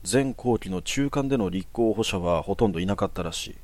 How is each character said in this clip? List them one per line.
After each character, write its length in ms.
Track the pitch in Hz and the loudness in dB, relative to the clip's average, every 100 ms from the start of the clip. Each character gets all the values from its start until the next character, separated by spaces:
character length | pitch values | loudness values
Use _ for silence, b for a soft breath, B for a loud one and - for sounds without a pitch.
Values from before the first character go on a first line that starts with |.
全 300 | - 120 135 | 2 2 2
後 240 | 113 123 110 | -2 0 0
期 120 | 98 | 0
の 120 | 92 | -6
中 280 | - - 143 | -2 0 0
間 180 | 143 135 | 0 0
で 80 | 135 | 2
の 140 | 95 | 2
立 180 | 92 90 | -2 -4
候 200 | - 113 | 2 2
補 100 | 104 | 4
者 160 | 113 98 | 0 0
は 220 | 87 85 | 2 0
ほ 140 | 78 98 | 0 2
と 140 | 113 | 2
ん 20 | |
ど 80 | 85 | 2
い 60 | 92 | -2
な 100 | 98 | 0
か 120 | 98 | -2
っ 20 | |
た 120 | - | -2
ら 120 | 85 | -6
し 140 | - - | -6 -10
い。 80 | 85 | -12